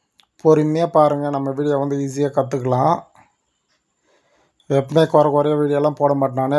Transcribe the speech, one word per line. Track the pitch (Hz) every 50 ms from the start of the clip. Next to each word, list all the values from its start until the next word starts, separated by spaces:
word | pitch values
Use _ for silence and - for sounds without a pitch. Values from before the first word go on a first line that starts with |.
| _ _ _ _ _ _ _ _ -
பொறுமையா | 160 156 151 151 151 156 160 170 165 160 160
பாருங்க, | 151 147 143 143 143 147 143
நம்ம | 139 139 139 135 135
வீடியோ | 147 147 143 135 139
வந்து | 143 139 139 139
ஈஸியா | 135 131 139 147 143 139 143
கத்துக்கலாம். | 131 123 143 135 123 127 127 127 139 156 170 - - _ _ _ _ _ _ _ _ _ _ _ _ _ _ _ _ _ _ _ _ _ _ _ _ _ _ _ _ _ _ _ _ _ 143 139
எப்பவுமே | 131 131 147 160 160 151 -
குறை | 156 147 151 139
குறைய | 147 143 151 151 147
வீடியோலாம் | 147 143 143 143 147 151 147 -
போட | 143 143 143 139
மாட்டேன் | 139 131 123 127
நானு. | 131 135 139